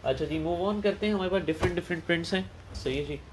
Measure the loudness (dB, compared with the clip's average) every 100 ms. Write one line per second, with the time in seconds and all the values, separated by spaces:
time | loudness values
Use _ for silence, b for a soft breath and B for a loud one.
0 | 0 0 0 0 0 0 0 2 2 2
1 | 2 2 2 2 2 2 2 0 -2 -4
2 | 2 0 2 0 -2 -10 -14 -6 -2 -2
3 | -2 -6 -8